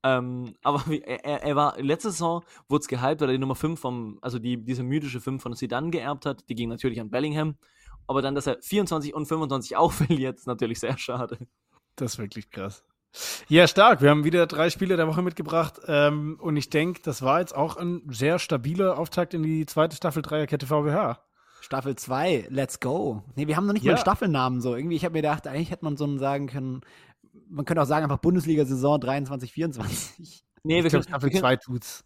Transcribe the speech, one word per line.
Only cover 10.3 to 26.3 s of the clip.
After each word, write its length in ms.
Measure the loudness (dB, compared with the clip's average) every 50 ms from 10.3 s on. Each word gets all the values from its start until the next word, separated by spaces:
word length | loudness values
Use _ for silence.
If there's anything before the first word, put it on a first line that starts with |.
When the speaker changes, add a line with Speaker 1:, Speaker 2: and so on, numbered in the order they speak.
| -4
Speaker 1:
ist 80 | -6 -6
natürlich 340 | -6 -4 -2 -2 -2 -2 -4
sehr 160 | -2 -4 -4 -4
schade. 400 | -4 -6 -4 -4 -4 -6 -8 -12 -14 _ _ _ _ _ _ _ _ _ _
Speaker 2:
Das 180 | -6 -6 -6 -4
ist 60 | -6
wirklich 320 | -8 -10 -10 -12 -14 _
krass. 320 | -12 -10 -8 -8 -10 -12 _ _ _ _ _ _ _ -12 -10 -10 -10 -10 -2
Ja, 200 | 6 8 8 8
stark. 360 | 8 8 8 8 8 8 8 8
Wir 80 | 6
haben 140 | 6 6 4
wieder 200 | 2 4 4 2
drei 240 | 2 2 2 2 0
Spiele 260 | 2 0 0 0 2
der 120 | 2 2
Woche 160 | 2 0 0 -2
mitgebracht. 580 | -2 -4 -6 -8 -2 0 0 0 0 -4 -12 -4
Ähm, 500 | 0 4 4 4 4 4 2 -4 -6 -8 -6
und 180 | -4 -2 -2
ich 120 | -2 -2 0
denk, 320 | 0 0 0 0 -4 -4
das 220 | -6 -6 -6 -2 2
war 160 | 2 2 2
jetzt 160 | 2 -2 -2
auch 220 | -2 -2 -2 -2
ein 260 | -6 -4 -4 -6 -6 -8 -10
sehr 260 | -6 0 2 2 2
stabiler 640 | 0 0 -2 -2 -2 0 -2 0 2 2 2 2 0
Auftakt 340 | -4 -4 -2 -2 -2 -2 -2
in 80 | -2
die 240 | -2 0 0 -2 -2
zweite 300 | -2 2 2 2 2 0
Staffel 260 | -2 -4 -2 -2 -2
Dreierkette 460 | -4 -2 -2 -2 0 0 -2 -4 -2
V 160 | 0 0 0 2
B 80 | 2
H. 280 | 0 0 0 -2 -4 -6 _ _ _ _ _ _ _ -20
Speaker 3:
Staffel 340 | -10 -6 -6 -4 -4 -4 -6
zwei, 500 | -6 -6 -4 -2 0 2 2 2 0 0 -2
let's 320 | -2 -2 -2 -2 -4 -6
go. 420 | -4 -2 -2 0 -2 -2 -4 -6 -10 -10 -6
Nee, 120 | -4 -2
wir 80 | 0 0
haben 100 | 2 2
noch 60 | 2
nicht 120 | 0 2 4
mal 80 | 4
Speaker 2:
Ja. 20 | 4
Speaker 3:
einen 80 | 4
Staffelnamen 580 | 4 2 2 2 2 0 2 2 2 2 0 0
so. 160 | -2 -2 -2
Irgendwie, 220 | -2 -2 -2 -2
ich 80 | -2 -2
hab 80 | -2 -2
mir 80 | 0
gedacht, 260 | 0 0 0 -2 -4
eigentlich 240 | -8 -6 -6 -4 -4
hätte 140 | -6 -6 -4
man 100 | -6 -4
so 80 | -2 -2
einen 160 | -2 -2 -2
sagen 280 | -2 -2